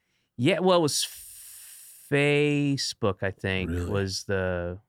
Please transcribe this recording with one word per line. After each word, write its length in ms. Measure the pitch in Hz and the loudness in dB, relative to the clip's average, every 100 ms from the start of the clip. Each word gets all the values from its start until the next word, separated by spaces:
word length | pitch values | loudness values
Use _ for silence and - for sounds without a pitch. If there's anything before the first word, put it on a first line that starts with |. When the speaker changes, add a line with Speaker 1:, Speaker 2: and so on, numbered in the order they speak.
| _ _ _ - | _ _ _ 0
Speaker 1:
Yeah, 220 | 127 165 | 0 4
well, 200 | 185 180 | 4 4
it 20 | |
was 260 | 151 - - - - - - - - - - - - | 4 0 -4 -8 -18 -18 -20 -20 -20 -20 -20 -16 -2
Facebook, 1080 | 143 143 147 147 147 143 139 - - 104 95 | 2 4 4 4 2 2 0 -4 -2 -2 0
I 80 | 98 | -4
think, 380 | - 98 95 87 | -4 -2 -2 -2
Speaker 2:
Really? 200 | 85 87 | -2 -2
Speaker 1:
was 340 | 101 98 95 | -2 -2 -4
the, 560 | - 95 92 90 87 95 | -4 -2 -2 -2 -4 -8